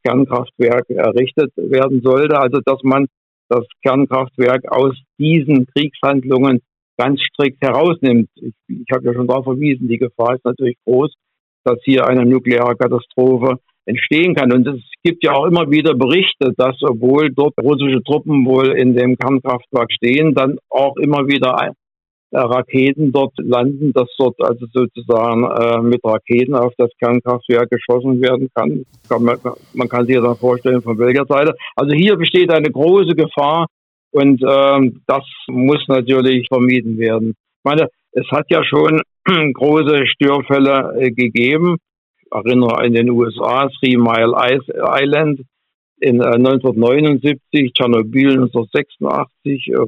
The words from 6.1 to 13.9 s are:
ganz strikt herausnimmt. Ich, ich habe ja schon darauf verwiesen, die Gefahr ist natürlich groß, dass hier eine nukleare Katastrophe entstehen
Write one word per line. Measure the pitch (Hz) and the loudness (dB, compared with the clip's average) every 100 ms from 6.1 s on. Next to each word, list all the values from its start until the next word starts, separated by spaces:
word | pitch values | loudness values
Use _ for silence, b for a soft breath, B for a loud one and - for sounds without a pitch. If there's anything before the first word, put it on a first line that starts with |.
| 139 127 131 135 123 _ _ _ - | -2 0 0 2 0 _ _ _ -6
ganz | 127 139 | -4 -2
strikt | - - 143 135 | -6 -4 -4 -2
herausnimmt. | 135 123 170 170 135 120 107 _ | -2 0 0 0 2 2 0 _
Ich, | 123 - - | -16 -16 -14
ich | 127 120 | -14 -6
habe | 131 131 | -4 -2
ja | |
schon | 120 123 | -4 -2
darauf | 131 | -2
verwiesen, | 131 127 147 131 127 | -2 -2 -2 -2 -2
die | 113 | -4
Gefahr | 123 - 117 | -4 -2 -2
ist | 127 | -2
natürlich | 120 127 127 123 | -4 -4 -4 -4
groß, | - 127 147 - _ _ _ _ | -2 0 0 -6 _ _ _ _
dass | 127 120 | -4 -2
hier | - 131 127 | 0 2 2
eine | 127 | 2
nukleare | 120 131 123 120 120 | 2 2 2 0 0
Katastrophe | 120 123 120 - - 127 127 131 127 _ _ | 0 -2 -2 -6 0 2 2 0 -4 _ _
entstehen | - | -8